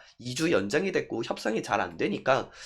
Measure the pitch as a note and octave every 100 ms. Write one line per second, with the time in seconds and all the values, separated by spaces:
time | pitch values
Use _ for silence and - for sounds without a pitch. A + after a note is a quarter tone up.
0 | - - A#2+ C3 D#3+ A2 G2+ D3+ F#3+ D#3
1 | - A2+ A#2 G3+ A3+ A3 - G#2 F2+ E2
2 | D3+ - C3 C3 F#2 -